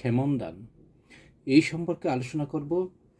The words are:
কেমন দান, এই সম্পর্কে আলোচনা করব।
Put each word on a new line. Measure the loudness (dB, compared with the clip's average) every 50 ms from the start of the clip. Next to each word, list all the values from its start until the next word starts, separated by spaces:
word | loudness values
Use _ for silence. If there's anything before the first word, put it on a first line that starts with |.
| -2
কেমন | 0 0 2 2 0 0 -2
দান, | -4 -6 -10 -14 -18 -20 -20 -20 -20 -20 -20 _ _ _ -20 -20 -20 -20 -20 _ _
এই | 4 6 6
সম্পর্কে | 6 6 0 -4 -4 -4 -4 -4 -2 -2
আলোচনা | -2 -2 -2 -4 -4 -4 -4
করব। | -2 -4 -6 -4 -2 -2 -2 -2 -2 -6 _ _ _ _ _